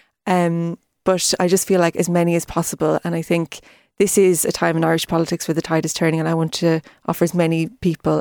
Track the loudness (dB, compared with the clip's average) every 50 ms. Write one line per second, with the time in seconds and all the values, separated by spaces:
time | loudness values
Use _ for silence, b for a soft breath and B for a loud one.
0 | B B B _ -4 -2 0 2 2 0 0 -2 -4 -4 -6 -8 _ _ _ _
1 | -2 0 0 0 0 -2 0 0 2 2 2 2 2 2 2 2 2 2 0 0
2 | -2 0 0 2 2 2 2 0 -2 -4 -4 -4 -4 -4 -4 -2 -2 0 0 -2
3 | -2 -4 -4 -4 -2 -2 -2 -2 -2 -4 -8 -14 -18 b b b b b b 0
4 | 0 2 4 4 4 4 4 2 0 -2 -2 0 0 0 0 2 2 2 2 0
5 | 0 0 0 0 0 0 -4 -4 -4 -4 -4 -4 -2 -2 -2 -2 -2 -2 -2 -2
6 | 0 0 0 0 0 -2 -2 -2 -2 -2 -2 0 0 0 0 0 -2 B B B
7 | B -6 -2 0 0 0 0 0 0 2 0 0 -2 -4 -6 -4 -2 -2 -2 0
8 | 0 -2 0 0